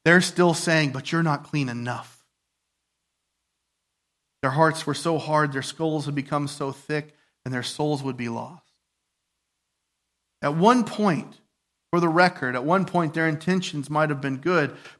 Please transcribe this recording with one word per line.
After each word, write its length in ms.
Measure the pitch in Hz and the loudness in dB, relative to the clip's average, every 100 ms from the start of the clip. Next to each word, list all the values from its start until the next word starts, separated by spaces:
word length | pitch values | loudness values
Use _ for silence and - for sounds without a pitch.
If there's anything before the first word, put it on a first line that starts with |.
they're 160 | 165 175 | 6 6
still 340 | 180 - 175 | 6 4 4
saying, 380 | 165 - 160 147 | 4 2 2 2
"But 220 | 131 - | -2 -2
you're 100 | 165 | 0
not 220 | 165 143 151 | 2 0 -2
clean 240 | 151 131 | -2 -2
enough." 560 | 120 120 117 - - _ _ _ _ _ _ _ _ _ _ _ _ _ _ _ _ _ _ _ _ _ _ | -4 -6 -8 -12 -20 _ _ _ _ _ _ _ _ _ _ _ _ _ _ _ _ _ _ _ _ _ _
Their 100 | 135 | -2
hearts 340 | 135 160 156 - | 4 2 2 -4
were 80 | |
so 260 | 143 165 160 | -4 -2 -2
hard, 340 | 151 151 147 | 0 0 0
their 80 | 139 | -2
skulls 440 | 127 - 160 156 143 | -8 -4 -4 -2 -4
had 100 | 143 | -6
become 340 | 139 147 143 | -4 -4 -4
so 240 | - 139 | -6 -8
thick, 420 | 139 - 151 151 _ _ _ 127 | -8 -6 -6 -6 _ _ _ -8
and 80 | |
their 100 | 127 | -6
souls 400 | 120 - 151 143 | -6 -4 -2 -2
would 140 | 135 123 | -4 -6
be 100 | 117 | -6
lost. 360 | 117 120 170 _ _ _ _ _ _ _ _ _ _ _ _ _ _ _ _ _ _ | -6 -10 -16 _ _ _ _ _ _ _ _ _ _ _ _ _ _ _ _ _ _
At 140 | 143 | -4
one 300 | 160 196 247 | 2 4 4
point, 560 | 214 - 208 156 - - _ _ _ _ _ | 0 -2 0 0 -4 -16 _ _ _ _ _
for 100 | 170 | 0
the 80 | 170 | 2
record, 460 | 165 185 - 131 | 4 4 4 -4
at 100 | 127 | -2
one 220 | 143 190 180 | 0 0 2
point 300 | 180 160 160 | 0 0 0
their 120 | 160 | 0
intentions 600 | 151 - 185 180 151 135 | 0 0 0 -2 -8 -4
might 200 | 151 156 | 0 0
have 120 | 143 | 0
been 160 | 139 135 | -4 -4
good, 400 | 156 175 139 - - | 0 0 0 -6 -20